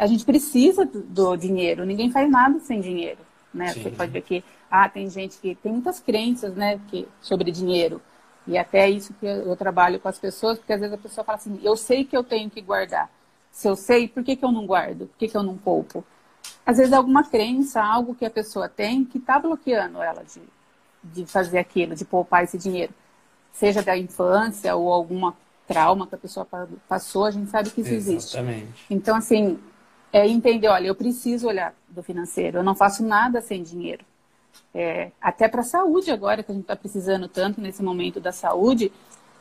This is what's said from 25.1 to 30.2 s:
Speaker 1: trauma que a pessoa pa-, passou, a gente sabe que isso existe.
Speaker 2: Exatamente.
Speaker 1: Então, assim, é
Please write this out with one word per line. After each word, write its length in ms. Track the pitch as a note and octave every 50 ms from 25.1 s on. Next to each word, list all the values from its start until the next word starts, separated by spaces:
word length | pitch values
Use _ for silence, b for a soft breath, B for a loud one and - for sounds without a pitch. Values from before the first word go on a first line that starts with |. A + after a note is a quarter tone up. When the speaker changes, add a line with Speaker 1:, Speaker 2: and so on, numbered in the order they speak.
| F3+ F#3 F#3 F3 - _ _ _ _ _ _
Speaker 1:
trauma 400 | - F3+ E3 D#3 F3 F#3+ G3 A3+
que 80 | - -
a 20 |
pessoa 280 | - - F3+ - G3 F3+
pa-, 220 | - - F3+ F3+ E3+ E3+ F#3+ _ -
passou, 360 | F#3+ F#3 - - - F#3+ G#3
a 60 | G#3+
gente 180 | G3+ G#3 G3+ G3+
sabe 220 | A3 A3 G#3 -
que 100 | - A#3
isso 120 | A3 B2 A#2
existe. 440 | A2 G3+ - A2+ A2 - - -
Speaker 2:
Exatamente. 460 | B2+ B2 B2 A2+ G#2+ G#2+ A2 A#2+ - - -
Speaker 1:
Então, 260 | G3+ F#3+ G3 A3+ A3
assim, 440 | A3+ A3 - A#3 G#3+ G#3 F#3+ E3 - - - _ _ _ _ _ _ _ _ -
é 140 | G3+